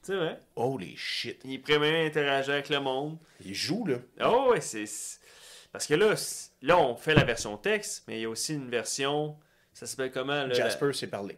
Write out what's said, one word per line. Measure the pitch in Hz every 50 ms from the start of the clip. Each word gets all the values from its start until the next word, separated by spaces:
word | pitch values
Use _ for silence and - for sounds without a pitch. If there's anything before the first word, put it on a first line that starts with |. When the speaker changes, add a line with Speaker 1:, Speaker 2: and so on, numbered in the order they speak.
| _
Speaker 1:
c'est | - 190
vrai. | 190 165 160 220 262 - _ _
Speaker 2:
Holy | - 110 127 135 120 92 76 60
shit. | - - - - - - 120 - - -
Speaker 1:
Il | 131 135 131
pourrait | 131 139 151 147
même | 147 151 156 165 160
interagir | 156 151 156 147 143 139 139 135 143 143
avec | 143 139 -
le | 151 139
monde. | 139 135 131 131 139 151 160 160 - _ _ - 90
Speaker 2:
Il | 92 98
joue, | 98 - - 156 226 240
là. | 190 - - - - _ -
Speaker 1:
Ah | 117 139 202 254 277 262
ouais, | 233 175
c'est, | 147 - - 110 104
c'est, | 107 - - - - - - _ - - - - - - - - _
parce | _ 107 -
que | - 147
là, | 160 208 214 185
c'est... | 151 - - - - - - _ _ -
là, | 135 170 180
on | 156 131 120
fait | - - 160 156
la | 151 139
version | - 117 - - 110 104 104
texte, | - 190 214 208 202 - - - _ -
mais | 110 113
il | 113
y |
a | 113
aussi | 113 110 - - 156
une | 147 135 123
version, | 120 120 107 - - - 139 139 147 151 151 151 151 151 _ _ _ _ _ _ _
ça | - -
s'appelle | - - - 131 131 127
comment, | 131 127 135 143 147 139
là, | 131 123
Speaker 2:
Jasper, | 120 117 117 104 - 147
Speaker 1:
la | 143 135
Speaker 2:
c'est | - - 98
parler. | - 104 101 98 -